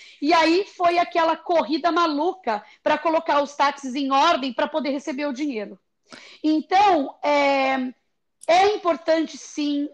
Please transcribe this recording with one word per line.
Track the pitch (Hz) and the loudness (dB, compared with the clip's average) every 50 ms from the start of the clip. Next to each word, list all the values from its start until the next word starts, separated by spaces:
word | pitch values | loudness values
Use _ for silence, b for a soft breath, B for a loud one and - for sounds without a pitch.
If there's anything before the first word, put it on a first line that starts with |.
| B B B B | B B B B
E | 285 294 349 | 0 2 2
aí | 330 320 320 339 381 403 | 4 4 4 2 2 0
foi | - - - 359 339 349 339 | -4 -6 0 0 0 2 2
aquela | 349 349 - 339 320 330 320 | -2 0 0 0 0 0 0
corrida | 320 - - 349 320 - 214 311 294 - 339 | -2 -2 0 0 0 0 0 -2 0 0 0
maluca | 320 339 339 320 294 285 311 370 359 - - 240 214 202 B B B B | 2 2 0 0 0 0 -2 -2 -4 -4 -4 -4 -4 -4 B B B B
pra | B 294 302 - | B -2 -2 0
colocar | - 220 214 - 330 - 277 294 | 0 0 0 0 0 0 0 0
os | 285 277 - | 0 -2 -2
taxes | - 285 285 285 285 269 262 240 | 0 0 0 0 -4 -10 -8 -6
em | 294 277 269 | -4 -2 0
ordem | 269 277 302 339 320 269 262 269 | 2 2 4 4 2 0 -2 -6
pra | 226 - 294 294 | -2 -2 -4 -2
poder | 311 311 247 294 | -2 -4 -4 -2
receber | 262 285 - 320 269 269 294 | -4 -4 -6 -8 -6 -6 -6
o | 294 | -6
dinheiro. | 247 240 311 294 240 214 202 202 202 - _ _ _ _ _ B B B B B B B B | -6 -6 -6 -6 -6 -8 -10 -10 -14 -20 _ _ _ _ _ B B B B B B B B
Então, | 311 311 311 - - 370 381 415 403 359 302 269 - - - - | 0 0 0 0 0 2 4 4 4 4 2 0 -4 -8 -6 -2
é, | 294 294 285 277 277 277 269 269 262 269 262 254 254 - _ _ _ _ _ _ _ _ _ - | 0 2 2 2 2 2 0 0 0 -2 -2 -4 -8 -10 _ _ _ _ _ _ _ _ _ 0
é | - 339 359 392 415 427 | 2 4 4 4 4 2
importante, | 339 - 339 330 - - 330 320 330 311 - - 254 | 0 -2 -2 -2 -2 0 0 0 0 0 -4 -8 -16
sim, | - - - 302 294 294 285 285 285 302 | -18 -14 -8 -6 -4 -2 -2 -2 -4 -6